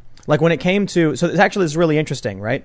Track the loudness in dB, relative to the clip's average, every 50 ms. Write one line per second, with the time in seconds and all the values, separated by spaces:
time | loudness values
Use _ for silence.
0 | -20 -20 -20 -10 -4 -2 0 2 2 2 2 2 0 0 0 0 0 0 2 2
1 | 2 2 2 0 -2 0 2 2 2 2 2 0 -2 0 0 0 2 2 2 0
2 | 0 -2 -4 -6 -6 -8 -8 -6 -6 -6 -6 -6 -6